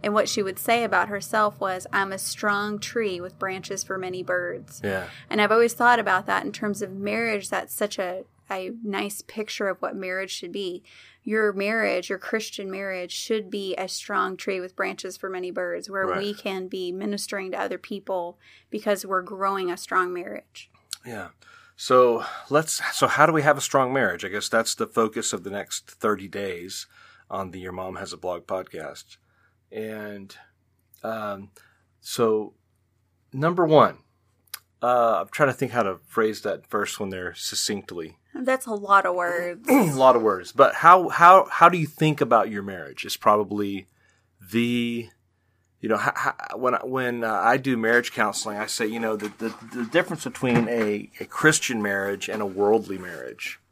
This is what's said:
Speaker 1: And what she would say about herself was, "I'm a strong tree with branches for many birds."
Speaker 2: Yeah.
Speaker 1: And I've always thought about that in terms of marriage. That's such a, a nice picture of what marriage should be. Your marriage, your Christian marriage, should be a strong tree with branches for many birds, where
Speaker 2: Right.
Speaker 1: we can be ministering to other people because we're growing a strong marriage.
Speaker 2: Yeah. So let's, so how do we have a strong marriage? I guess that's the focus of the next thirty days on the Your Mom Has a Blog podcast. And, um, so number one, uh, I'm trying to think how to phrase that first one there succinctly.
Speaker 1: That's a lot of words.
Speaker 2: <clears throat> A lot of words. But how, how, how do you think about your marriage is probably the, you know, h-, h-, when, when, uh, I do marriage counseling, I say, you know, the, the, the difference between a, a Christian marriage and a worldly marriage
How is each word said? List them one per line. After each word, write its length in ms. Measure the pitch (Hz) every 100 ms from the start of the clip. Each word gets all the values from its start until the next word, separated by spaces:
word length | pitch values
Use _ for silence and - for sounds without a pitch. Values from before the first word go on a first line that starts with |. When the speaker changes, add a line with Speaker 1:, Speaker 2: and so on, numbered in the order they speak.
Speaker 1:
And 100 | 208
what 160 | 214 214
she 140 | -
would 160 | 190 190
say 240 | - 233
about 260 | 226 190 196
herself 500 | 202 - 220 208 208
was, 280 | 196 185 180
"I'm 200 | 202 196
a 40 | 190
strong 600 | - - 214 202 208 208
tree 400 | - 240 214 180
with 200 | 180 -
branches 440 | 190 185 - 190
for 140 | - 190
many 240 | 185 185
birds." 560 | 180 180 175 185 160 -
Speaker 2:
Yeah. 240 | 101 95 90 - -
Speaker 1:
And 120 | 208
I've 100 | 208
always 220 | 220 233
thought 260 | 233 240 240
about 260 | 208 185 196
that 180 | 190 190
in 60 |
terms 300 | 208 208 202
of 100 | 196
marriage. 580 | 196 202 220 233 208 190
That's 240 | 196 -
such 240 | - 208 -
a, 240 | 185 185 - _ _
a 200 | 190 185 233
nice 380 | 220 196 202 208
picture 440 | - - 208 - 202
of 140 | 180
what 140 | - 190
marriage 360 | 185 185 190
should 200 | - 175
be. 300 | 202 190 180 _ - - _ -
Your 260 | 214 214
marriage, 560 | 196 202 226 208 185 180
your 80 | 190
Christian 540 | - 220 214 - 196
marriage, 400 | 190 196 185 180
should 400 | - - 220 190
be 240 | 208 190 180
a 140 | 185
strong 480 | - - 202 196 185
tree 240 | - 190
with 160 | 185 -
branches 400 | 190 190 185 180
for 120 | 190
many 220 | 185 180
birds, 380 | 175 180 175 180
where 180 | 196 190
Speaker 2:
Right. 120 | 185
Speaker 1:
we 140 | 202
can 360 | 208 208 190 185
be 240 | 190 180
ministering 580 | 185 208 202 - 202 190
to 80 | 180
other 180 | 196 180
people 640 | - 196 - 190 175 - _ - _
because 360 | 208 214 196 196
we're 160 | 185
growing 480 | 180 190 196 196 180
a 60 | 180
strong 380 | - 185 180
marriage. 580 | 180 196 - _ - - _ _ - 123
Speaker 2:
Yeah. 220 | 110 90 _ - - - _
So 480 | - 127 123 117 - - -
let's, 320 | 143 160 - - -
so 100 | 131
how 180 | - 156
do 80 |
we 80 | 160
have 160 | 143 139
a 40 |
strong 300 | - 139 127
marriage? 320 | 135 107 87
I 60 | 98
guess 180 | 101 -
that's 260 | 107 95
the 140 | - 107
focus 460 | - 110 117 110
of 100 | 98
the 60 | 92
next 340 | 101 92 - -
thirty 380 | - 110 101 98
days 580 | 101 98 87 90 - - _ - _ _
on 200 | 95 95
the 80 | 92
Your 140 | 92
Mom 240 | 90 92 95
Has 140 | 92
a 60 | 87
Blog 300 | 87 87 -
podcast. 680 | 95 90 87 73 - - - _ _ _ _ _
And, 640 | 110 110 107 104 101 98 - _ _ _ _ _ _
um, 480 | 113 110 104 98 98 _ _ _ _ _
so 520 | - - 117 110 104 _ _ _ _ _ _ _ _
number 360 | 135 160 175 165
one, 320 | 156 104 - _ _ _ _ _ - _ _
uh, 380 | 120 123 117 101
I'm 60 | 95
trying 220 | - 143
to 40 |
think 200 | 120 127
how 100 | 117
to 160 | 101 90 _
phrase 340 | - 110 104
that 240 | 104 90 _
first 340 | 107 101 -
one 100 | 101
there 260 | 95 90 -
succinctly. 840 | - - - 101 - 87 80 - _
Speaker 1:
That's 320 | - 262 262 247
a 80 |
lot 320 | 208 202 196 185
of 80 |
words. 540 | 180 175 175 175 175 -
Speaker 2:
<clears throat> 20 |
A 240 | 269 180 135
lot 200 | 131 120
of 80 |
words. 280 | 110 95 90
But 220 | 120 139 -
how, 340 | 160 185 170
how, 360 | - 170 190 -
how 180 | - 170
do 80 | 180
you 80 | 156
think 340 | - 156 147
about 300 | 123 117 98
your 140 | 104
marriage 420 | 101 92 71 65 -
is 100 | -
probably 720 | 110 107 98 104 101 98 92 _ _ _ _ _ 92
the, 580 | 110 120 120 120 117 113 _ _ _ _ _ _ _
you 80 | 110
know, 80 | 107
h-, 140 | 131 - 135
h-, 300 | - - 110
when, 160 | 127 123
when, 400 | 127 131 123 120
uh, 80 | 113
I 260 | 104 107 131
do 200 | 131 120
marriage 340 | 110 120 120
counseling, 460 | - 107 98 110 104
I 80 | 107
say, 200 | - 110
you 120 | 117
know, 160 | 113 107
the, 160 | 104 -
the, 160 | 110 - 117 113
the 80 | 113
difference 380 | 156 175 160
between 440 | 131 - 131 120 113
a, 420 | 117 107 104 104 -
a 60 | -
Christian 540 | - 156 151 - 117
marriage 460 | 104 98 98 98 -
and 120 | 107
a 40 | 101
worldly 520 | 92 101 113 95 95
marriage 600 | 90 80 64 - - - _